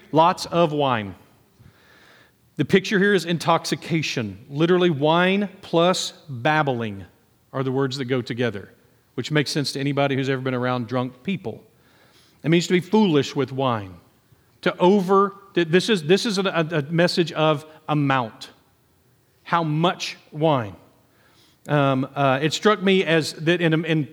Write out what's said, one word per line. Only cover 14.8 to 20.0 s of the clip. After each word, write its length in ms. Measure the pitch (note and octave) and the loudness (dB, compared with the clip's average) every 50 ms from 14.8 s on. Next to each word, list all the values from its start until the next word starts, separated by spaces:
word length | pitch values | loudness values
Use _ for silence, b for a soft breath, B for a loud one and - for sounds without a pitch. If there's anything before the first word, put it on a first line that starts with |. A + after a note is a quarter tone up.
| F3+ F3+ G#3 G#3 F3+ F3+ G3 G3 G3+ G3 - - - - - | 4 4 4 4 4 2 2 2 2 0 -2 -8 -16 -6 -2
th-, 140 | E3+ E3+ D#3 | -2 0 2
this 200 | E3 F#3 - A#3+ | 2 2 2 2
is, 140 | A3 F3 D3 | 0 0 2
this 220 | D3+ G3 G3 - | 2 2 2 2
is 100 | A#3+ F#3 | 0 -2
a, 60 | G3 | -2
a, 360 | F#3 F#3+ C#3+ E3+ D#3+ D3+ F3 D3+ | -2 -2 0 -2 -2 -2 -2 -4
a 40 | |
message 500 | C#3 D3+ E3+ D#3+ F3 E3 - F#3+ E3+ D#3+ | -4 -2 0 2 2 2 2 0 -2 -2
of 320 | - D#3 D#3 D#3 D#3 C#3 - B B B B - | 0 0 2 2 0 0 -4 B B B B -2
amount. 640 | D3+ D3+ C#3+ C#3 C3+ C3 A#2+ G#2+ - - - - - _ _ _ _ _ _ _ _ _ _ _ _ _ _ _ _ _ | 0 0 2 2 0 0 -2 -4 -10 -16 -20 -20 -20 _ _ _ _ _ _ _ _ _ _ _ _ _ _ _ _ _
How 220 | _ - F3+ E3+ E3 | _ -2 0 0 0
much 540 | D3+ D3+ D#3 E3+ F#3 - - | 0 0 2 2 2 0 -2